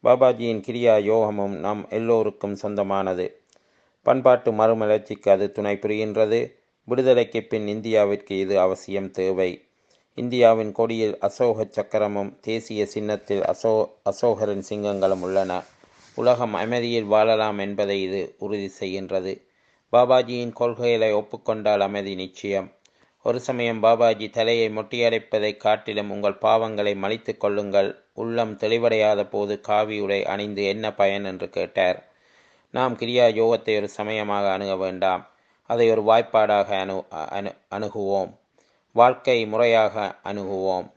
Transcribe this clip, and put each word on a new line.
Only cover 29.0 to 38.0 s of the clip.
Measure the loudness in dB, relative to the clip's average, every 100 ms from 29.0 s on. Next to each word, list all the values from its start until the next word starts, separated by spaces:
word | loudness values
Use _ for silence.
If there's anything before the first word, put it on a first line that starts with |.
| 4 4
போது | 0 -2 -2 -4
காவி | 0 0 0 -2
உடை | -2 -2 -2
அணிந்து | -4 -4 -2
என்ன | -2 -2 -4
பயன்?" | 2 2 2 -6
என்று | -8 -8
கேட்டார். | -6 -6 0 0 0 _ _ _ _ _ _ _
நாம் | -4 -2 -2
கிரியா | -2 4 4
யோகத்தை | 4 2 2 0 -2
ஒரு | -2
சமயமாக | -6 -6 -4 -2 0 0
அணுக | -2 -2 -4
வேண்டாம், | -4 -2 0 0 -6 _ _ _ _
அதை | 2 4
ஒரு | 4
வாய்ப்பாடாக | 4 4 4 0 2 2 0 -4
அணு-, | -4 -6 -8 -12 -10
அணு-, | -8 -10 -12 _
அணுகுவோம். | -8 -8 -6